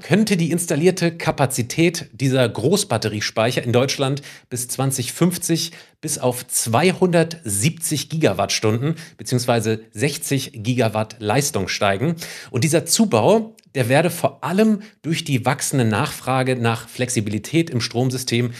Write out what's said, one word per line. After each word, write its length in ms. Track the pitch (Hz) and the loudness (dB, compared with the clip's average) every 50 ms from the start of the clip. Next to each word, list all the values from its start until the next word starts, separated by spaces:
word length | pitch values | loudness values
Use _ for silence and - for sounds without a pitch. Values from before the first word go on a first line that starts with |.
| - | 0
könnte 320 | - 151 208 220 220 202 | 2 2 2 4 2 2
die 160 | 165 165 - | 2 2 0
installierte 640 | 156 170 - - 156 143 165 185 180 - 170 165 165 | 0 -2 -2 -2 0 2 2 2 2 2 0 -2 -2
Kapazität 920 | 165 - 160 156 - 139 127 - - 113 117 - 160 165 175 165 - - - | -2 -2 -2 0 2 0 0 0 -2 -4 -2 0 2 2 2 0 -2 -8 -12
dieser 360 | - 104 131 135 127 131 123 113 | -8 -4 -2 0 2 2 2 2
Großbatteriespeicher 1120 | 123 - - 180 196 196 - - 123 110 - 107 107 104 - - - 113 110 123 117 135 117 | 0 0 0 2 2 0 0 0 -2 0 0 -2 -2 -4 -4 -4 0 0 0 0 0 -2 -2
in 80 | 120 | 2
Deutschland 500 | 117 123 135 135 - - 135 131 143 139 - - - - - _ | 2 2 2 2 0 -2 -2 -2 -2 -4 -8 -12 -18 -20 -14 _
bis 180 | 123 117 123 | -8 -8 -6
zwanzig 460 | - - - 131 139 139 - 117 - - | -6 -4 -2 -2 0 -2 -2 -4 -6 0
fünfzig 580 | - 165 180 175 - - - 165 165 165 - - - - - _ _ | 0 0 0 2 -2 -2 -2 -2 -2 -2 -6 -10 -14 -20 -20 _ _
bis 160 | - 156 147 | -8 -8 -4
auf 280 | - - 127 120 120 - | -2 -2 -2 -2 -4 -6
zweihundertsiebzig 1600 | - - - - 113 107 127 165 185 180 - 185 185 170 170 165 165 - - - 107 98 98 104 160 - - - - 156 139 - - | -6 -4 -4 0 2 2 4 4 4 4 2 2 4 4 4 2 2 -2 -8 -6 -4 -2 0 0 0 0 -2 -4 -4 -4 -4 -4 -4
Gigawattstunden 840 | 156 160 151 113 95 92 101 95 - - - 107 110 117 135 156 165 165 - - - | -2 2 2 2 2 2 0 -2 -2 0 2 0 2 2 0 -2 -2 -4 -8 -16 -18
beziehungsweise 680 | - - - 127 123 123 - 117 117 101 113 110 - - - | -14 -6 -2 -2 0 2 2 0 2 2 0 -2 -2 -6 -12
sechzig 600 | - 107 - 156 156 - - - 143 131 - - - | -4 -2 -2 -2 -2 -4 -4 -2 -2 -2 -2 -6 -10
Gigawatt 600 | 117 101 120 127 123 117 110 101 110 107 - - - | -6 -4 -2 0 2 2 2 2 -2 -2 -4 -6 -6
Leistung 500 | 107 104 107 139 143 - - 101 95 - | -2 0 2 2 0 0 -2 -2 -4 -4
steigen. 460 | - - 107 98 98 98 123 170 170 165 - - - - - - | -2 0 0 0 2 0 0 -2 -2 -4 -8 -12 -14 -16 -12 -6
Und 160 | - 120 127 | -2 0 2
dieser 200 | 156 156 160 147 | 2 2 2 2
Zubau, 680 | - - - 226 208 - 110 110 151 208 226 220 - - - _ _ - | 2 2 2 4 4 4 4 6 4 4 4 2 -2 -10 -20 _ _ -4
der 120 | 139 120 | -2 0
werde 220 | 113 131 147 170 175 | 2 4 4 4 2
vor 340 | 170 - - 131 - - - | 0 0 -2 -2 -2 -4 -6
allem 380 | 139 175 196 220 220 214 196 - - - _ | -2 2 4 4 4 4 0 -4 -10 -20 _
durch 220 | - 147 165 165 - | -4 -4 -4 -2 0
die 220 | 151 139 117 107 | 0 -2 0 2
wachsende 400 | - 131 - - - - 135 120 | 0 -2 -2 -2 -2 0 2 2
Nachfrage 680 | 110 104 101 147 151 - - - 127 131 131 127 131 127 | 2 2 0 0 -2 -6 -6 -4 -2 0 0 0 0 0
nach 320 | 120 117 113 113 110 - - | 0 0 0 0 -2 -6 -10
Flexibilität 800 | - - 123 120 - 120 101 104 107 107 107 - 139 160 165 165 | -6 -4 -4 -2 0 -2 -2 -2 -4 -4 -4 -2 0 0 0 0
im 100 | 127 117 | -2 -4
Stromsystem 720 | 113 - - 117 131 131 123 127 - - 120 117 123 120 120 - | -4 -2 -2 -2 0 0 -2 -4 -4 -2 0 0 0 -2 -4 -10